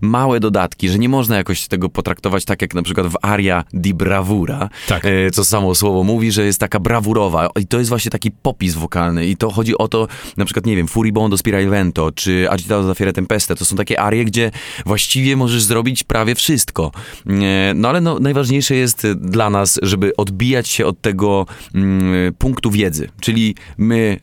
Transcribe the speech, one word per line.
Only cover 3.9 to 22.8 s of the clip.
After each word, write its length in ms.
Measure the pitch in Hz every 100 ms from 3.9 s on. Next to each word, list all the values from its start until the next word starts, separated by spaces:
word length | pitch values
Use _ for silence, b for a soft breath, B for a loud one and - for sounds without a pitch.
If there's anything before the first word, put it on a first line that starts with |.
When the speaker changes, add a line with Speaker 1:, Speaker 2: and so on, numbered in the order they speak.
Speaker 1:
bravura, 760 | 85 95 98 92 104 82 - 101 B B
Speaker 2:
Tak. 180 | 90 101
Speaker 1:
e, 260 | 95 95
co 140 | 101 95
samo 300 | 107 95 87
słowo 280 | 104 92
mówi, 280 | 95 113 113
że 140 | 104 101
jest 140 | 95
taka 200 | 104 104
brawurowa. 720 | 90 117 101 113 98 80 87 110
I 80 | 92
to 100 | 117
jest 120 | 117
właśnie 220 | 117 113
taki 200 | - 110
popis 420 | - 135 - 92 80
wokalny 520 | 82 87 85 85 87
i 100 | 92
to 140 | 113
chodzi 260 | 101 113 -
o 100 | 110
to, 200 | 113 110 B B -
na 80 | 98
przykład, 200 | 110 113
nie 100 | 98
wiem, 120 | 85
Furibondo 500 | 113 110 107 110 98
Spiral 300 | 113 98 98
Vento, 420 | 101 90 85 78
czy 360 | - 95 90 90
Agitato 320 | 95 90 104 95
da 60 | 92
Fiera 180 | 95
Tempeste, 420 | 92 92 104 - 82
to 100 | -
są 100 | 98
takie 240 | 101 -
arie, 240 | 104 113 113
gdzie 260 | 117 113 B B B - 104
właściwie 380 | - 131 135 135
możesz 260 | 123 120
zrobić 400 | 104 117 123 127
prawie 320 | - 113 110 120
wszystko. 560 | - 143 - - 76 B B B -
E, 440 | 98 98 95 98 95
no 140 | 120
ale 120 | 175
no, 180 | 170 143
najważniejsze 560 | 135 139 123 139 135 131
jest, 300 | 123 - 107
e, 100 | 95
dla 340 | 90 110 107
nas, 300 | 101 98 -
żeby 340 | 98 95 98 101
odbijać 520 | 98 95 120 127 117
się 160 | - 90
od 160 | 87
tego, 440 | 107 95 104 98 92 B B 95
mm, 580 | 98 95 92 92 90
punktu 380 | - 131 127 113
wiedzy. 380 | 104